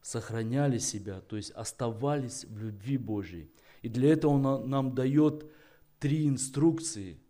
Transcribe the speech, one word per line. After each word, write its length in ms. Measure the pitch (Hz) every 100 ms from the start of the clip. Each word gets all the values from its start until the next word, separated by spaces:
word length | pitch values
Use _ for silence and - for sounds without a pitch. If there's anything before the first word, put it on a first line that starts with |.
сохраняли 760 | - 117 110 113 113 131 143 117
себя, 420 | - 107 98 95
то 160 | - 107
есть 160 | 101
оставались 920 | - 110 - 120 107 139 147 127 - -
в 120 | 107
любви 380 | 110 104 110 135
Божией. 540 | 107 107 90 87 76 _ - -
И 80 | 120
для 240 | 110 139
этого 180 | 156 156
он 100 | 143
на-, 240 | 135 135 123
нам 300 | 139 135 123
даёт 560 | 131 143 151 147 - - - _ _ _
три 300 | 143 156 151
инструкции 920 | 131 - 147 165 156 - 107 95 76